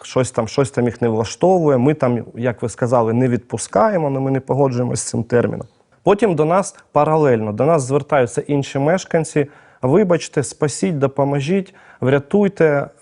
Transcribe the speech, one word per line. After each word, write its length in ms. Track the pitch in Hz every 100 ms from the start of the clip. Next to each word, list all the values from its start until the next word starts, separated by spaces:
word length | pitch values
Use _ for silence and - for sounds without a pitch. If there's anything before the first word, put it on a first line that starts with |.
| -
щось 260 | - 123
там, 160 | - 113
щось 240 | - 135
там 140 | - 120
їх 160 | -
не 60 | 120
влаштовує. 680 | 110 110 - 175 185 156 131
Ми 160 | 131
там, 260 | 151 127 120 - -
як 260 | 123 117
ви 80 | 123
сказали, 440 | - 123 123 113
не 140 | 117 131
відпускаємо, 800 | 120 - 113 - 190 220 196 147
але 120 | 135
ми 120 | 135
не 80 | 135
погоджуємося 640 | - 131 139 123 123 127
з 40 | -
цим 140 | 120
терміном. 440 | 110 120 110 - - _ _ _
Потім 320 | - 208 226 160
до 100 | 151
нас 300 | 180 190 - _
паралельно, 600 | 147 147 156 151 117 107
до 120 | 107 135
нас 180 | 165
звертаються 580 | 127 143 139 143 120 -
інші 380 | - 143 135 139
мешканці. 680 | 139 185 - 165 156 156 139 - _ _
«Вибачте, 640 | 127 165 202 170 - -
спасіть, 540 | 135 - 151 - 190 151
допоможіть, 760 | 135 131 139 143 139 196 185 - - -
врятуйте, 840 | 123 139 139 202 202 196 160 143 135 -